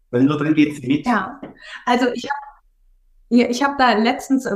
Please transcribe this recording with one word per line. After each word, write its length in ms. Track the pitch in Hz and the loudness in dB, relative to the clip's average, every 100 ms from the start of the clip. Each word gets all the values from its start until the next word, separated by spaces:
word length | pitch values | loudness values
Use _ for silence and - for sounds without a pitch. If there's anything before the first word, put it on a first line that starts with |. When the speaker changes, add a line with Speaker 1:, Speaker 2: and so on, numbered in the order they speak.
| _ | _
Speaker 1:
Weil 120 | 123 | 2
nur 180 | 135 147 | 2 2
dann 120 | 151 | 0
geht's 280 | 151 147 - | 2 2 0
mit. 240 | 117 147 247 | -4 -2 0
Speaker 2:
Ja, 360 | 220 85 - - - - - - | -2 -2 -10 -18 -20 -20 -10 -2
also 200 | 240 254 | 0 0
ich 160 | 240 277 | -2 -6
hab, 80 | 277 - - _ _ _ _ _ _ - | -8 -10 -20 _ _ _ _ _ _ 0
ja, 200 | 240 240 | 2 2
ich 140 | 247 | 0
hab 160 | 277 277 | -2 2
da 180 | 254 214 | 2 4
letztens 480 | 233 269 - 269 - | 2 -2 -2 -2 -2